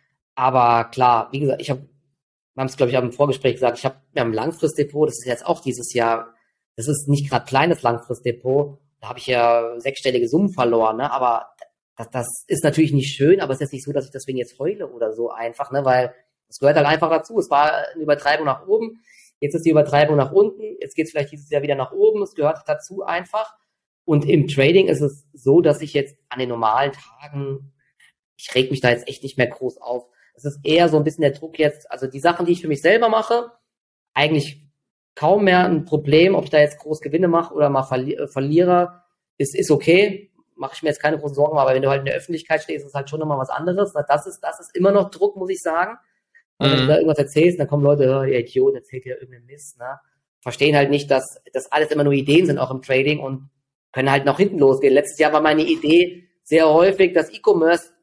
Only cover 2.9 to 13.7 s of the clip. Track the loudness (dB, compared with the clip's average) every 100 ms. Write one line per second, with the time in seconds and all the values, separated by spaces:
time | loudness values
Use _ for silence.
2.9 | 0 -2 0 0 0 -2 0 -2 -2 -6
3.9 | -8 _ -4 -2 -2 -4 -2 -2 -2 -4
4.9 | 0 -2 -2 -6 -4 -4 -4 -4 -8 -6
5.9 | -2 0 0 -6 _ _ _ _ -10 -4
6.9 | -4 0 -2 -2 -6 -2 0 0 0 -2
7.9 | -4 -6 -8 -6 -6 -2 -2 -2 -8 _
8.9 | _ -16 -10 -4 2 2 2 -2 -6 -8
9.9 | -6 -2 0 0 0 0 0 0 2 0
10.9 | -2 -4 -2 -2 -2 -6 -20 -20 _ _
11.9 | -20 -10 -8 -8 -8 -6 -2 0 2 2
12.9 | 0 -2 0 2 2 0 -6 -8